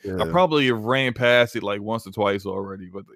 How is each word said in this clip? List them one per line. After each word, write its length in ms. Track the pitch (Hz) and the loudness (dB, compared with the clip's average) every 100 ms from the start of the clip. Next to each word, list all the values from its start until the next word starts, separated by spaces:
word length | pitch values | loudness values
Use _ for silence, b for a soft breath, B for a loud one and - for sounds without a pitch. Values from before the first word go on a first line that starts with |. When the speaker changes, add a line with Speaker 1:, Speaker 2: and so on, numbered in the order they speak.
Speaker 1:
I 40 | 98 | -8
Speaker 2:
Yeah. 160 | 92 - | -4 0
Speaker 1:
probably 360 | 170 180 151 131 | 2 4 4 2
have 160 | 113 | 0
ran 280 | 107 131 131 | 0 0 0
past 420 | 113 120 120 120 | 0 4 4 4
it, 80 | 113 | 0
like, 200 | 101 101 | -4 -4
once 240 | 104 113 95 | -4 -6 -6
or 40 | |
twice 340 | 110 101 101 98 | -2 0 0 -4
already, 420 | 95 98 95 90 | -8 -8 -12 -14
but 120 | 95 - | -16 -16